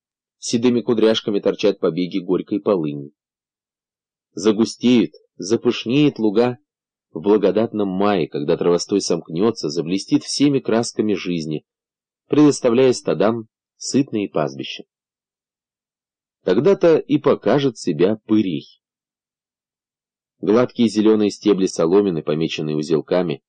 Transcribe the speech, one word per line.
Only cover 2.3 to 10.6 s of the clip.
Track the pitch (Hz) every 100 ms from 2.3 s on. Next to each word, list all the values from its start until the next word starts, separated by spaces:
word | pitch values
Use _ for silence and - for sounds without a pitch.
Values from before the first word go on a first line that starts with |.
| 90 - 104
полыни. | 104 98 78 71 71 _ _ _ _ _ _ _ _ _ _ _ _
Загустеют, | - 104 104 113 - 120 123 87 - _ -
запышнеют | 87 113 123 113 110 135 147 -
луга | 110 101 123 123 _ _ _ _ _
в | 82
благодатном | 78 107 95 95 113 107 101
мае, | 92 101 101 76
когда | - 73 82
травостой | 85 85 - 101
сомкнется, | - 87 - 82 110 113 80
заблестит | 76 78 95 - 147
всеми | - - 143
красками | 139